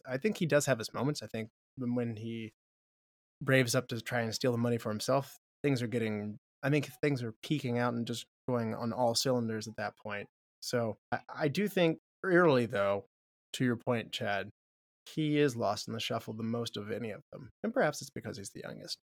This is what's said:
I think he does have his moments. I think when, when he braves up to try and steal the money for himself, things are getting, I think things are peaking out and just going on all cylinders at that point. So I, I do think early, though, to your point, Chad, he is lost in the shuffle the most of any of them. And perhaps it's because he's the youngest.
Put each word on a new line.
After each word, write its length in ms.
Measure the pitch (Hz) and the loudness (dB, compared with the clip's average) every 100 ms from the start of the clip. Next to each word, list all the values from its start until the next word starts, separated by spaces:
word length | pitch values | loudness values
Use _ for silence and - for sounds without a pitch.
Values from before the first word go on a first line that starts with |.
| - | -6
I 100 | 131 | -2
think 200 | 214 208 | -2 0
he 80 | 170 | 2
does 180 | 147 139 | 4 4
have 140 | 117 | 0
his 140 | 107 | -2
moments. 280 | 110 127 147 | -2 -2 -2
I 60 | 107 | -6
think 220 | 113 107 _ _ - | -6 -8 _ _ -6
when, 180 | 123 123 | -2 0
when 200 | 120 104 | -2 -4
he 340 | 117 113 107 - _ _ _ _ _ _ _ - | -6 -8 -8 -14 _ _ _ _ _ _ _ -6
braves 320 | 135 131 120 131 | 4 6 6 2
up 120 | - | 0
to 120 | 117 | -6
try 200 | - 123 | -2 -2
and 120 | 113 | 0
steal 180 | 101 127 | 0 2
the 60 | 120 | 2
money 200 | 120 117 | 2 0
for 120 | 117 | -2
himself, 480 | 107 - 135 135 - _ _ | -2 2 2 0 -10 _ _
things 180 | 147 127 | 0 2
are 60 | 120 | 0
getting, 500 | 117 110 104 104 104 _ _ | 0 0 -2 -4 -8 _ _
I 60 | 139 | 2
think 200 | 147 139 - | 2 0 0
things 220 | 151 135 | 0 0
are 100 | 120 - | -4 -6
peaking 360 | - 151 123 120 | -2 -2 0 0
out 140 | 123 | 2
and 120 | 120 117 | 0 -2
just 200 | 117 - _ - | -6 -8 _ -2
going 260 | 120 113 110 | 0 0 -2
on 180 | 117 | -2
all 220 | 110 120 113 | 2 2 2
cylinders 520 | 135 123 113 110 107 | 2 2 0 -2 -6
at 80 | 107 | -6
that 160 | 104 - | -8 -8
point. 300 | 107 101 101 _ _ _ | -8 -6 -8 _ _ _
So 360 | - 123 113 104 - | -4 -2 0 -4 -6
I, 80 | 120 - - | -6 -6 -2
I 120 | 151 | -2
do 200 | 151 202 | 0 0
think 320 | 190 170 160 _ _ | 2 2 2 _ _
early, 420 | 190 175 170 127 117 | 2 6 8 6 4
though, 400 | 117 98 101 - _ _ _ _ | 2 2 2 -2 _ _ _ _
to 100 | - 127 | -2 0
your 100 | 117 | 0
point, 340 | - 117 - | 0 -2 -2
Chad, 380 | - 107 101 101 - _ _ _ _ - - | -4 -2 -2 -4 -12 _ _ _ _ -10 -2
he 240 | 151 147 | 2 4
is 160 | 147 117 | 4 4
lost 320 | 101 107 - | 0 0 -4
in 60 | |
the 60 | 113 | -6
shuffle 340 | - 113 - 110 | -4 -4 -6 -6
the 80 | |
most 340 | 113 123 117 110 | -2 -2 -4 -6
of 140 | 104 | -6
any 180 | 104 113 | -6 -6
of 120 | 95 - | -10 -14
them. 180 | - - - | -16 -16 -8
And 100 | 220 | -4
perhaps 280 | 254 160 - | 2 0 0
it's 100 | 139 | -8
because 260 | - 110 101 | -10 -10 -10
he's 140 | 98 | -10
the 80 | - | -12
youngest. 360 | - - - - _ | -12 -12 -10 -12 _